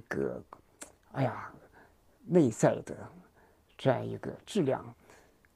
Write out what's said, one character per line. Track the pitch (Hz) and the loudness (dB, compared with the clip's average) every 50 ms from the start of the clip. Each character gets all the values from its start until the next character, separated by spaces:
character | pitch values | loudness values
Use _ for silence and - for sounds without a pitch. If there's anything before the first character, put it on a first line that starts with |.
| - | -6
个， | - - 135 - - - - - - - - _ _ _ _ - - - _ _ _ | -4 -2 -2 -2 -2 -4 -6 -12 -16 -20 -20 _ _ _ _ -20 -20 -20 _ _ _
哎 | - 135 135 | -2 -2 -2
呀， | 110 104 - - - - - - - - - - - _ _ _ _ _ _ - | -2 -2 -6 -12 -14 -18 -20 -20 -20 -20 -20 -20 -20 _ _ _ _ _ _ -4
内 | - 170 180 147 117 | 2 4 6 6 6
在 | 113 - 156 135 - - - | 4 4 4 4 4 2 -4
的 | - - - 104 - - - - - _ - - _ _ _ _ _ _ | -8 -12 -12 -12 -16 -18 -20 -20 -20 _ -20 -20 _ _ _ _ _ _
这 | - - 135 | 0 0 2
样 | 123 117 113 | 2 2 -2
一 | 113 110 107 | -6 -8 -8
个 | - - - - - | -8 -10 -10 -12 -14
质 | - - 208 | -4 0 0
量， | 147 131 127 - - 120 - - - - - - - _ _ _ _ _ _ | 2 2 0 -2 -4 -10 -18 -20 -20 -20 -20 -20 -20 _ _ _ _ _ _